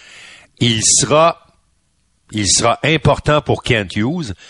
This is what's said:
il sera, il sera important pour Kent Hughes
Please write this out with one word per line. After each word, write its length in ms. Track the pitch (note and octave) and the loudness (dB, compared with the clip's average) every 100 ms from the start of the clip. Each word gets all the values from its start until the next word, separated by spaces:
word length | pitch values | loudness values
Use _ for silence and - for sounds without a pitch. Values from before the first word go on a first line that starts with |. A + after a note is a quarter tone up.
| - - - - _ _ | -20 -20 -20 -20 _ _
il 220 | A#2+ A2+ | -2 0
sera, 560 | G2+ - B2+ D3 E3 - _ _ _ _ _ _ _ _ _ | 0 0 2 2 2 0 _ _ _ _ _ _ _ _ _
il 160 | G#2+ G2 | -4 -2
sera 320 | - A2+ A#2 | 0 0 0
important 580 | C3+ D#3 C#3+ C3+ - D3+ | 0 0 0 0 0 0
pour 200 | - A2 | 0 -4
Kent 340 | - A#2 F#2+ G#2 | 0 -2 -2 -4
Hughes 360 | A2+ F3 B2+ F2+ - | -4 -4 -8 -10 -16